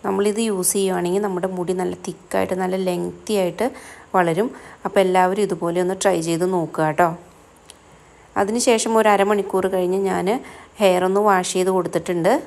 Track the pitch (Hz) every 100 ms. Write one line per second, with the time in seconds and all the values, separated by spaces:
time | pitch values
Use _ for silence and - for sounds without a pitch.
0 | 202 196 202 208 226 190 180 196 190 180
1 | 175 190 208 180 185 180 175 185 180 180
2 | - 160 - 190 185 185 185 190 185 175
3 | 175 - - 208 180 165 240 - - -
4 | - 190 170 165 240 - - - 185 208
5 | 185 185 185 196 196 175 170 175 180 190
6 | 196 175 160 165 185 185 156 - 156 151
7 | 175 170 - - - _ - - - -
8 | - - - 196 196 233 247 220 226 220
9 | 220 202 196 208 196 190 185 190 180 190
10 | 190 180 180 254 - - - - 196 180
11 | 185 196 208 185 180 185 185 185 170 170
12 | 170 175 170 285